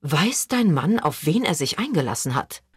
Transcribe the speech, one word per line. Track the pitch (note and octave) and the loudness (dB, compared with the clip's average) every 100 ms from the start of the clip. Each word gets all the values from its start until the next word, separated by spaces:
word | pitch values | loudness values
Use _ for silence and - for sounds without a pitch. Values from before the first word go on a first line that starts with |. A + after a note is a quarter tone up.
„Weiß | C#3+ D3+ G#3 C#4 - | -2 0 0 0 -2
dein | B3 A3+ | 2 4
Mann, | D3 C3+ A3+ | 4 2 2
auf | D#3 - D3 | 0 0 0
wen | F#3+ C4 | 0 2
er | D#3+ | 0
sich | C3+ - | -2 -2
eingelassen | C4 G#3 B2+ A#2 C3+ B2+ | -2 0 0 -2 -2 -2
hat?“ | - - _ | -4 -10 _